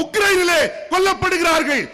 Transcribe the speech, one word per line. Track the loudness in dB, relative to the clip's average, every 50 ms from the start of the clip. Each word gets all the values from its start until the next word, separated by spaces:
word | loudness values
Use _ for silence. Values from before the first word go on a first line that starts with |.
| -6
உக்ரைனிலே | -4 0 0 2 2 2 2 2 2 2 2 0 0 -4 -8 -10 -4 -2
கொல்லப்படுகிறார்கள். | 0 2 2 0 0 -2 -2 0 0 0 2 2 0 0 0 -2 -2 -4 -6